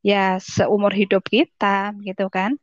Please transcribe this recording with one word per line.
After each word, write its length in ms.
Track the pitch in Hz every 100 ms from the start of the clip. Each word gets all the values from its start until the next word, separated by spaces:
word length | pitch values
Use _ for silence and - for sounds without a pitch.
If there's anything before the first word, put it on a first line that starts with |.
Ya 340 | 202 202 190 185
seumur 480 | - - - 208 202 190
hidup 280 | 196 196 -
kita 640 | 214 330 _ 208 196 202 208
gitu 240 | 202 185 190
kan. 320 | 185 196 285